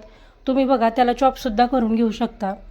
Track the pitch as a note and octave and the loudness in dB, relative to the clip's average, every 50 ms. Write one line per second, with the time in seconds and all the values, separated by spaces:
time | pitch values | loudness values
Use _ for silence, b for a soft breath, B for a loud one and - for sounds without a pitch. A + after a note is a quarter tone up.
0 | - b b b b b b b b C4 B3+ C4+ C4+ B3+ C4+ A3+ A3+ A3+ A3+ B3+ | -6 b b b b b b b b -2 0 2 2 2 2 2 2 0 2 2
1 | B3 A#3+ A#3+ - C4+ C4 C4 - - B3+ G#3 G#3+ B3 A#3+ C4+ B3+ A#3 G#3+ A3+ A3+ | 2 2 2 2 2 0 0 0 -6 -4 0 0 0 2 2 0 0 0 0 0
2 | A#3 A3 G3+ - A#3+ A3+ - - G3+ F#3+ G3+ G3 - - | 0 -2 -2 -4 -6 -6 -6 -6 -8 -6 -8 -8 -12 -20